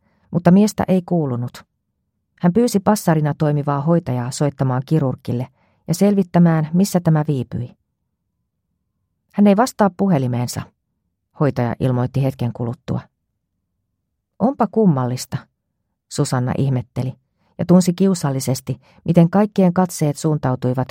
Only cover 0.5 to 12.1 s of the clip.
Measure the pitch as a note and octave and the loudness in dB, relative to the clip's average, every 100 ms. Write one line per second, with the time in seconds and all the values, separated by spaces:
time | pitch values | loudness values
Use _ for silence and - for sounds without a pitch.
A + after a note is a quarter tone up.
0.5 | F#3+ G#3+ - - F#3 F3 F3 C#3+ A#2+ A#2+ | 4 4 0 -2 -2 0 -2 -2 -4 -8
1.5 | - - _ _ _ _ _ _ _ F3 | -12 -20 _ _ _ _ _ _ _ 0
2.5 | G3 A#3+ G3 G3+ G#3+ - D#3 D3+ C#3+ D3+ | 2 2 0 0 -2 0 0 0 -2 -2
3.5 | D3 C#3+ C#3+ D3+ E3+ B2 B2 B2 - C#3+ | 0 -2 -2 0 0 -2 -6 -6 -4 -2
4.5 | - C3+ B2+ - D#3 C3+ - - A#2+ C3 | -2 -2 -2 -2 -2 -2 -4 -6 -6 -8
5.5 | _ _ _ - E3 G3+ G3 F3+ F3 E3+ | _ _ _ -6 0 2 2 2 4 4
6.5 | D#3+ D#3 F3 G3+ F3+ E3 D#3 D3+ C3+ A#2 | 2 0 0 0 0 2 0 0 -4 -6
7.5 | A#2+ A#2+ _ _ _ _ _ _ _ _ | -8 -10 _ _ _ _ _ _ _ _
8.5 | _ _ _ _ _ _ _ _ - G#3 | _ _ _ _ _ _ _ _ 2 4
9.5 | G3 B3+ - G3+ - G3 D3 B2 A#2+ A#2+ | 4 2 2 0 0 0 0 0 -2 -4
10.5 | - - _ _ _ _ _ _ - C#3+ | -8 -12 _ _ _ _ _ _ -4 -2
11.5 | B2+ A#2 - C3+ B2 B2+ | 0 -4 -2 -2 -2 -2